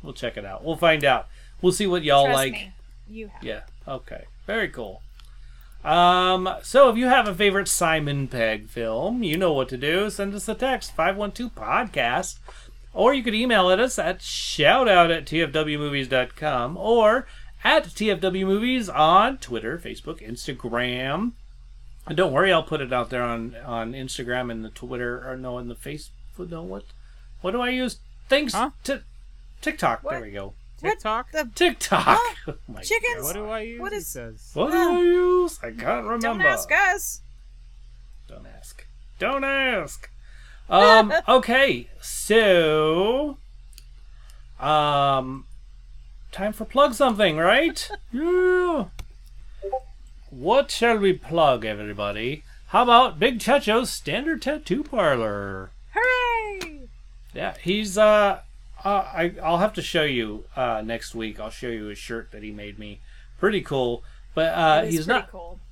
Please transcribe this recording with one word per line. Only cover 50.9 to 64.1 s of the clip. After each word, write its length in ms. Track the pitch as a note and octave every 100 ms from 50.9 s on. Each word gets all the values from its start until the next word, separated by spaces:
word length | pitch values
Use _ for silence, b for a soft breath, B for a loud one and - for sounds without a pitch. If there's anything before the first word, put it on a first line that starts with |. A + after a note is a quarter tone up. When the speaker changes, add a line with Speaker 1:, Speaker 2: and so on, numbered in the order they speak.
| A3+
Speaker 1:
we 160 | G3
plug, 520 | F#3 - E3 D3+ B2 A2
everybody? 800 | G#2 G#2 G2+ G#2 G#2 A#2 D3+ b b b
How 160 | F#3+
about 360 | B3 A#3+ B3+ D#3+
Big 200 | A3 A#3+
Checho's 500 | - C#4 G#3+ A3 B3+
Standard 540 | - - F3+ D4 D#4
Tattoo 400 | - D4+ D4+ A#3+
Parlor? 880 | D4 B3 E3+ C3 A2 G2+ G2 F#2+ F#2+ - - -
Speaker 2:
Hooray! 840 | A#4+ B4+ B4 A#4 A4 G4 E4 D4 B3 - - - -
Speaker 1:
Yeah, 220 | - - -
he's, 380 | E3+ G#3 G#3+ F#3
uh, 440 | G#3+ G#3+ G3+ - - - - - G3
uh, 20 |
I, 460 | G3+ F3+ E3 F3 -
I'll 140 | D#3+ E3+
have 160 | G#3
to 80 | G#3+
show 220 | - E3+
you, 420 | D3+ B2+ A2 G#2 - -
uh, 280 | B2+ A2 A2
next 300 | A#2 - A#2
week. 240 | A2 G#2
I'll 100 | G#2+
show 180 | - B2+
you 200 | A2+ G#2+
a 60 | G#2
shirt 360 | - A#2 A2+
that 120 | A2
he 80 | G#2+
made 260 | G#2 G#2 G#2
me. 220 | G#2 G#2+ b b b -
Pretty 220 | F#3+ G#3
cool. 420 | C#3 C#3+ B2 A#2+ b